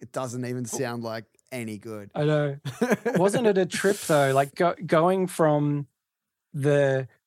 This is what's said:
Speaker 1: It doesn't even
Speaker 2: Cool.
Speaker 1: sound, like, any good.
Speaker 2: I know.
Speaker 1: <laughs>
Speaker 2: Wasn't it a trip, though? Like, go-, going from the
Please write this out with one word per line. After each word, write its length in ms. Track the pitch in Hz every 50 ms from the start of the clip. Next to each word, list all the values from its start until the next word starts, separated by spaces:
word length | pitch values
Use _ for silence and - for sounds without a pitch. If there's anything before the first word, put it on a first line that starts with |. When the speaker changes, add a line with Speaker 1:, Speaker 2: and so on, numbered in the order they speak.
| -
Speaker 1:
It 100 | 117 -
doesn't 320 | 135 131 123 117 127 123
even 200 | 120 123 127 123
Speaker 2:
Cool. 140 | 113 - -
Speaker 1:
sound, 240 | 131 120 120 120 117
like, 220 | 113 113 113 104 _ _ _ _ _ 131
any 260 | 123 117 110 107 101
good. 320 | 107 117 110 107 101 98 -
Speaker 2:
I 100 | - 151
know. 320 | 151 151 151 147 143 139 143 - 143 123 -
Speaker 1:
<laughs> 360 | 240 247 220 - - 240 262
Speaker 2:
Wasn't 300 | 180 185 202 202 254 240
it 100 | 214 196 190
a 80 | 185
trip, 300 | 156 - - - 196 202 - -
though? 260 | - 160 143 143 135 135
Like, 200 | 135 143 143 -
go-, 200 | - 180 170 - - 214
going 400 | 143 175 160 165 180 190 190 185
from 600 | 180 - - 165 151 147 147 147 147 147 143 143 - _ _ _ _ _ _ _ _ _ _ _ _ -
the 560 | 147 135 147 143 143 143 135 135 131 131 - _ _ _